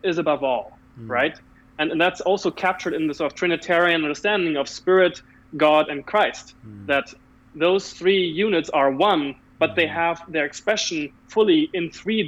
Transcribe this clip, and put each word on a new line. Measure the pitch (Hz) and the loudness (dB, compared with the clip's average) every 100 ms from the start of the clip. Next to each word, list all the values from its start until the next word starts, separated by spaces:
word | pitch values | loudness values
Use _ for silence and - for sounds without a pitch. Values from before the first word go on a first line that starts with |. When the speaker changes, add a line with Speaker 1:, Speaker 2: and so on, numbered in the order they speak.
Speaker 1:
is | 196 170 | -4 -2
above | 151 143 | 0 0
all, | 139 120 - - _ - | 0 -2 -4 -16 _ -18
Speaker 2:
Mm. | 113 | -6
Speaker 1:
right? | 123 147 - - _ _ - | -2 -2 -4 -16 _ _ -6
And, | 156 | -4
and | 165 | 0
that's | 175 175 | 0 0
also | 180 196 185 | -2 0 -2
captured | - 185 190 180 | -2 -2 -2 -4
in | 165 156 | -4 -4
the | |
sort | 143 151 | -2 -6
of | - | -2
Trinitarian | 180 165 - 170 175 165 | -2 -2 0 2 2 2
understanding | 151 147 208 208 170 147 | -2 -4 -2 0 0 -2
of | 139 | -4
spirit, | - - 190 180 - - _ _ 147 | -4 2 4 4 2 -14 _ _ 0
God, | 151 151 151 | 4 4 2
and | 143 135 | -4 -2
Christ, | 214 160 - - - 110 | 0 0 -2 -16 -20 -20
Speaker 2:
Mm. | 104 101 | -12 -2
Speaker 1:
that | 139 - - _ _ _ | -2 -2 -10 _ _ _
those | 151 165 196 190 | -2 2 2 -2
three | - 175 196 | -2 2 2
units | 180 160 214 175 156 | 2 -2 0 0 0
are | 151 139 | 2 2
one, | 135 196 175 143 135 _ - | 2 2 2 -2 -8 _ -4
but | - 196 | -2 0
they | |
Speaker 2:
Mm-hmm. | 156 165 | -2 0
Speaker 1:
have | 170 165 - | -2 -2 -6
their | 160 147 | -4 -4
expression | - - 214 - 160 147 - - | -4 -2 -2 -2 -6 -8 -12 -4
fully | 220 214 160 156 | 2 4 4 2
in | 185 165 | -2 -6
three | - 196 220 | -8 -4 -2